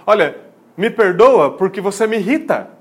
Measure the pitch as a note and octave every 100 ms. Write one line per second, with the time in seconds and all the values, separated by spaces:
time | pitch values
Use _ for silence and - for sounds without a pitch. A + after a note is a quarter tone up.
0 | - G#3 D3+ - - _ _ - G#3+ A3+
1 | G3+ F3 A#3+ B3 C#3+ B2+ F#3+ F#3+ F#3+ G3
2 | A3 A3 F#3+ D4+ D#4 C3 F#2+ -